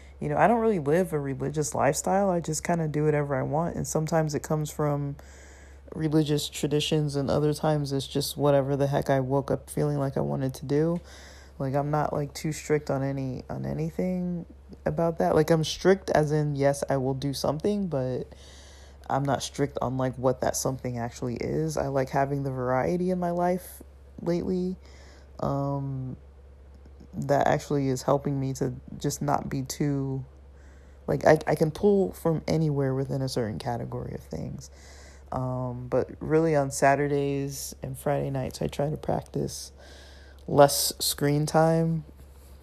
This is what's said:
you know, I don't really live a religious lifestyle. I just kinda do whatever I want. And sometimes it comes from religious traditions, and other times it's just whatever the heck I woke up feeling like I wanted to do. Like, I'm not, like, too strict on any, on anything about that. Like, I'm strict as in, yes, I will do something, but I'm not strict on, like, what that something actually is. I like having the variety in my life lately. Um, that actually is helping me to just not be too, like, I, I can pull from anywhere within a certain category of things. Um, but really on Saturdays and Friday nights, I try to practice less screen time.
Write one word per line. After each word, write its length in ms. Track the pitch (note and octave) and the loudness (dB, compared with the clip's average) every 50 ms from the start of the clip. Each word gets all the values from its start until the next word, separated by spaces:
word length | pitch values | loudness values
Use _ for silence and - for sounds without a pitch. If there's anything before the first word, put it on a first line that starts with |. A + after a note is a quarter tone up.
| - - - - | -20 -18 -12 -6
you 120 | D3 D3 | -4 -2
know, 60 | D3 C#3+ | 2 4
I 80 | D#3 | 6
don't 140 | F#3+ A#3 A#3 | 6 6 4
really 180 | A3+ A3+ G#3+ F3 | 2 2 2 2
live 340 | C#3 C#3+ D3+ F3 F#3 E3 | 2 2 2 2 2 2
a 60 | E3 D3 | -2 -4
religious 560 | C#3+ C#3 C3+ C3 C3+ C#3 D3 D3+ D3 - - | -2 -4 -4 -4 -4 -4 -2 -2 -2 -2 0
lifestyle. 560 | A#2+ A#2 C3+ D#3+ - - F#3 F#3 G3 G3+ G3 | 2 2 2 2 2 0 0 2 2 2 2
I 100 | F3+ E3+ | 0 0
just 240 | D#3+ - D#3 - - | -2 -4 -6 -4 -2
kinda 240 | - F3 E3+ D#3+ D3+ | 0 0 0 0 0
do 160 | C#3+ D3 D3+ | 0 0 2
whatever 300 | D3+ D3 D3 D3 C#3+ C#3+ | 2 2 2 0 0 0
I 80 | C3 | -2
want. 340 | C3+ C3+ C3+ D#3 E3+ E3+ - | 0 0 0 0 -2 -2 -2
And 100 | - D3 | -4 -4
sometimes 480 | - - D#3+ D#3+ D3+ E3+ D#3+ D#3 D3+ D3 | -2 0 0 0 2 2 2 2 0 -2
it 80 | C3+ | -4
comes 280 | - - D#3+ D3+ D3+ D3+ | -2 -2 -2 -2 -2 -4
from 460 | - - D3+ D3 D3 C#3+ C#3+ C#3 C#3 - - - - - - - - - - - - - - - - | -4 -2 -2 0 0 -2 -4 -6 -8 -10 -14 -20 -20 -20 -20 -20 -20 -20 -20 -20 -20 -20 -16 -12 -6
religious 540 | - D#3 D#3 D3 D#3+ D#3 C#3+ D3+ D3 - - | -2 0 2 4 4 4 4 2 0 -2 -4
traditions, 680 | - - - D3 D#3 D3 D3 - D#3+ D#3 D3+ C#3+ C3+ | -6 -4 -2 0 2 2 2 2 2 0 0 0 0
and 140 | C#3+ C#3 A#2 | 0 0 2
other 240 | - D3 D3 D3+ D3 | 2 2 2 2 0
times 380 | - - D#3 D3+ D3 C#3+ C3+ | 0 0 0 2 2 0 -2
it's 140 | C#3 C#3 C3+ | -2 -4 -4
just 300 | - - C#3 - - - | -2 -4 -4 -4 -4 -2
whatever 400 | C#3 C#3 D3 C#3+ C#3 C3 C3+ C#3+ | 0 4 4 4 4 4 2 2
the 100 | C3 C#3+ | 0 2
heck 220 | C#3 C#3 C#3+ C#3+ - | 2 2 0 2 2
I 120 | C#3 C3+ | 2 2
woke 300 | C3 B2+ C#3 C#3 C3+ - | 2 2 0 0 0 0
up 180 | - - - - | -2 -4 -4 -6
feeling 280 | - D3+ D3+ D3 D3 C#3+ | -2 0 0 0 0 0
like 180 | C#3 C3+ C3 | 0 -2 0
I 40 | D3 | -2
wanted 320 | C#3+ C#3+ C#3+ C#3+ C3+ C3+ C3 | -2 -2 -2 -2 -2 -2 -4
to 120 | - - | -4 -4
do. 340 | C3 C#3+ D3 D#3 E3 E3+ F3 - - - - - - - - - - - - | 0 2 2 2 2 0 -2 -6 -10 -20 -20 -20 -20 -20 -20 -20 -16 -10 -8
Like, 160 | C#3 C3+ C3 | -4 -2 0
I'm 160 | C#3+ C#3+ D3 | 0 0 0
not, 220 | D3+ D3+ D3 - | 0 0 0 0
like, 200 | - D3+ D3 C#3 - | 0 -2 -4 -4 -6
too 180 | - - D#3+ | -6 -6 -6
strict 380 | D3+ - - - D3+ D3+ D3 - | -6 -4 -2 0 0 0 0 0
on 120 | C#3 C3+ | -2 -2
any, 420 | C3+ C#3 C#3 C#3 C3+ C3 B2+ - - - | -2 -2 -2 -4 -4 -4 -6 -8 -8 -8
on 160 | - C3 C3 | -8 -6 -6
anything 800 | C3+ C#3 D3 D#3 E3 - - F3+ F#3 F#3 F3+ F3+ F3+ F3 E3+ - - - - - - F#3+ - - | -4 -4 -4 -4 -4 -4 -2 -2 -2 -2 -2 -2 -4 -4 -6 -8 -10 -16 -20 -20 -20 -12 -6 -4
about 340 | - D3+ D#3+ E3+ E3+ E3 - | -2 0 0 0 0 2 2
that. 160 | F#3 F3 - | 2 4 4
Like, 160 | D#3 D#3 - | 4 6 6
I'm 140 | E3+ D#3+ D#3 | 4 4 2
strict 460 | - - - - F#3 G3 G3 - - | 0 -2 2 4 4 4 4 2 0
as 220 | - D#3 D#3 C#3+ | 2 2 2 2
in, 240 | D3+ D3+ D3+ D3 C#3+ | 2 2 2 2 2
yes, 260 | C#3 C#3 C#3 C#3+ - - - | 2 4 2 2 2 0 0
I 60 | C#3 | 0
will 180 | C#3 B2+ C3 C3+ | 0 0 0 -2
do 180 | C3 C#3 C#3+ | -2 -2 -4
something, 540 | C3+ - - D3 C#3 D#3 - G#3 G#3 G3+ G3 | -4 -2 -2 -2 0 0 0 0 0 0 -2
but 380 | F3 D#3 C3+ B2+ B2+ B2+ A#2 - - - - - - - - - - - - - - - - - - | -2 -2 -2 -2 -2 -4 -4 -6 -8 -14 -20 -20 -20 -20 -20 -20 -20 -20 -20 -20 -20 -20 -14 -6 -2
I'm 160 | - C3+ C#3+ | -2 0 0
not 180 | C#3 C3+ - | 0 0 0
strict 360 | - - - - C#3+ C3+ - - | -2 -4 -2 -2 -2 -2 -2 -2
on, 160 | - B2 C3 | -2 -2 -2
like, 200 | C3 C3 C3 A#2+ | 0 -2 -2 -2
what 240 | B2+ B2 C3 B2+ - | 0 0 0 2 2
that 160 | - C#3 C3+ | 2 0 0
something 420 | - - C3+ C3+ B2+ - B2 B2 A#2+ | 0 0 -2 -2 -2 -4 -4 -4 -4
actually 380 | A#2 A#2+ - - C3 B2 A#2+ | -4 -6 -6 -6 -4 -4 -4
is. 400 | - - B2 C#3 D3+ D#3 D#3+ D3 | -2 -2 -2 0 0 0 0 0
I 100 | - - | -2 0
like 240 | C#3 C3+ C#3 C3 C3 | 0 2 0 0 2
having 320 | - C#3 C#3 C#3 C#3+ C#3 | 2 2 2 2 0 -2
the 80 | C#3 C#3 | -2 -2
variety 600 | C3 C3 B2 B2 B2+ C3 B2+ - F3 F3 F3+ F#3 | -4 -2 0 0 2 2 2 2 0 0 0 0
in 100 | F#3 F3+ | 0 0
my 100 | F3 F3 | 0 -2
life 500 | F3 F3 F3 F3+ F#3 F#3 - - - - - - - - - - - - | 0 0 2 2 0 0 -4 -8 -18 -18 -20 -20 -20 -20 -20 -20 -16 -8
lately. 560 | - E3+ E3+ F3 - F#3+ F#3 F3+ F3+ F#3 F#3 - - - - - - - - - - - - - | -2 -2 0 0 0 0 0 0 0 -2 -4 -6 -12 -20 -20 -20 -20 -20 -20 -20 -20 -18 -8 -4
Um, 800 | - C#3+ C#3 C#3 C#3 C#3 C#3 C#3 C#3 C#3 C3+ C3 C3 C3 - - - - - - - - - - - - - - - - - - - - - | -2 -2 0 0 0 -2 -2 -2 -4 -4 -6 -6 -6 -8 -10 -12 -16 -20 -20 -20 -20 -20 -20 -20 -20 -20 -20 -20 -20 -20 -20 -20 -20 -14 -10
that 320 | F3 C#3+ C#3 C#3 C#3 - | -6 -2 0 2 2 4
actually 420 | - - D3+ - - D3+ C#3+ C#3 C3+ | 2 2 0 0 0 -2 0 0 0
is 140 | C3 B2+ | -2 -2
helping 360 | - - C#3+ C#3 - D3 C#3+ C#3 | 0 0 0 2 2 -2 -2 -2
me 140 | C3+ C3+ C3 | -2 -4 -2
to 200 | - C#3 C3+ B2 B2+ - - - - | -2 -4 -4 -4 -8 -12 -14 -10 -6
just 240 | - C#3+ C#3+ - | -4 -4 -4 -2
not 260 | - C#3+ C#3 - - C#3+ | -2 0 0 -2 -2 -2
be 140 | C#3+ C#3 | -4 -6
too, 640 | C3 - - - D3+ D3 C#3 C#3 C3+ C3+ C3+ C3+ C3 - - - - - - - - - - - - - - - - | -6 -6 -4 -2 -2 0 0 -2 -2 -4 -4 -6 -8 -10 -16 -20 -20 -20 -20 -20 -20 -20 -20 -20 -20 -20 -20 -10 -4
like, 180 | - D#3 C#3+ - | -2 0 4 6
I, 140 | - D#3 D#3 - | 6 6 6 4
I 80 | - D#3 | 0 0
can 160 | - E3 D#3 | 2 2 0
pull 420 | - - - G#3 G3+ G3 F#3+ F#3 | 0 2 2 4 4 4 2 0
from 300 | - - - E3 D#3+ D3+ - - | -2 -4 -2 -2 -2 -2 -2 -2
anywhere 440 | D#3+ D#3 D#3+ D3+ C#3+ C#3 C#3 C3 C3 | 0 0 2 2 2 0 0 0 0
within 280 | C3 C3+ C3 C#3+ C#3 | -2 -2 -2 -2 -2
a 60 | C3 C3 | -2 -2
certain 320 | - C3+ A#2+ G#2+ A2 - | -2 -2 -2 -2 -4 -6
category 520 | - B2 A#2+ A#2 B2+ B2 B2 B2 - - - | -6 -6 -6 -6 -6 -8 -8 -8 -8 -8 -10
of 60 | - | -12
things. 500 | - - - - - - - - - - - - - - - - - - - - - - | -12 -10 -10 -8 -8 -8 -10 -12 -14 -16 -20 -20 -20 -20 -20 -20 -20 -20 -20 -20 -12 -8
Um, 560 | - C3 B2+ B2+ B2+ B2+ B2+ B2 A#2+ B2 B2 B2 | -6 -4 -4 -4 -4 -4 -4 -6 -6 -8 -6 -2
but 220 | C3 B2+ - - - - | 0 0 0 -2 -4 -8
really 340 | - C3+ D#3 D#3 E3 E3 D#3 | -2 2 2 4 4 4 4
on 160 | C#3+ C#3 C3+ | 2 2 0
Saturdays 1040 | C3+ - C#3+ C#3 C#3 C3+ D3 C#3+ C#3+ C#3+ C#3+ C#3+ C#3 C#3 C#3 C#3 C#3 - - - - - | 0 2 4 4 6 4 2 2 0 0 0 0 -2 -2 -4 -4 -6 -10 -12 -12 -12 -10
and 160 | - C3+ C3+ - | -10 -10 -8 -4
Friday 320 | - D3+ C#3+ C#3+ C#3+ C#3 | -2 -2 0 0 -2 -2
nights, 320 | C3+ C3+ C3 - - - | -4 -4 -4 -4 -4 -4
I 60 | - - | -4 -4
try 220 | - - C#3+ D#3 | -2 -2 -2 -2
to 60 | D3+ | -2
practice 760 | - - - - - - - - C#3+ C#3 C#3 - - - - - - - - - - - - - - - - - - - | -4 -4 -4 -4 -4 -4 -4 -4 -4 -4 -4 -6 -8 -14 -14 -18 -20 -20 -20 -20 -20 -20 -20 -20 -20 -20 -20 -20 -14 -6
less 460 | - D3+ C#3+ C#3+ C#3+ - - - - - - | 2 8 8 8 8 8 4 -2 -2 -2 -2
screen 460 | - - - - D3 C#3+ D3 D3 D3+ | -4 -4 -2 0 2 2 2 2 2
time. 580 | D3+ - D#3+ D#3+ E3 E3 E3 E3 E3 E3 D#3+ D3 - - - - - - - - - - - | 4 4 6 6 6 6 4 2 2 0 -2 -4 -8 -14 -20 -20 -20 -20 -20 -20 -20 -20 -20